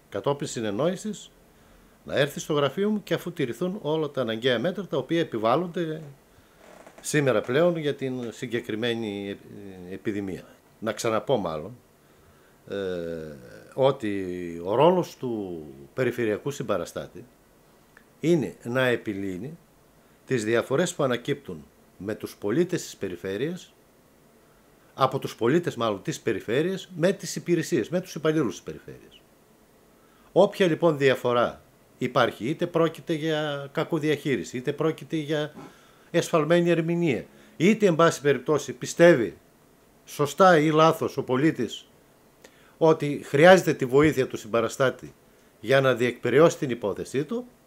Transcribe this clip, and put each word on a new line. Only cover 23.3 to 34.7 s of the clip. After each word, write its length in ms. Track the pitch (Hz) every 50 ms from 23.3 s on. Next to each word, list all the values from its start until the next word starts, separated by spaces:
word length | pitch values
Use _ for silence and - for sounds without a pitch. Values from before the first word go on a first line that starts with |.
| 95 104 131 160 185 175 - - _ _ _ _ _ _ _ _ _ _ _ _ _ _ _ _ _ _ _ _ _ _ _ _ _
από 220 | - 135 131 - 135
τους 180 | - 131 -
πολίτες 380 | - 107 120 147 175 170 147 -
μάλλον 260 | 120 117 113 104 95 -
της 180 | - - -
περιφέρειας, 680 | - - 110 90 - - 113 139 160 185 190 180 - - 185
με 160 | 160 160 185 190
τις 240 | - - - -
υπηρεσίες, 520 | 165 - - 175 160 151 - 175 131 101 -
με 120 | 156 185
τους 140 | 185 - -
υπαλλήλους 400 | 165 143 160 156 160 143 104 85
της 80 | - -
περιφέρειας. 580 | - 78 73 - - 65 62 - - - - _ _ _ _ _ _ _ _ _ _ _ _ _ _ _ _ _ _ _ _ _ - -
Όποια 340 | 160 196 202 - - 196
λοιπόν 320 | 175 156 - 170 170 156 135
διαφορά 640 | 139 135 123 - - 123 120 120 113 85 67 - - _ _ _ _ _ _ _
υπάρχει, 460 | 127 123 - 135 117 110 - - 190
είτε 220 | 131 160 - 180
πρόκειται 460 | 170 - 165 165 160 165 - - - 170
για 560 | 151 151 160 156 151 156 151 143 143 139 139 -
κακοδιαχείριση, 840 | 165 151 - 170 156 139 156 147 139 - 151 131 98 - - -
είτε 160 | 127 123 147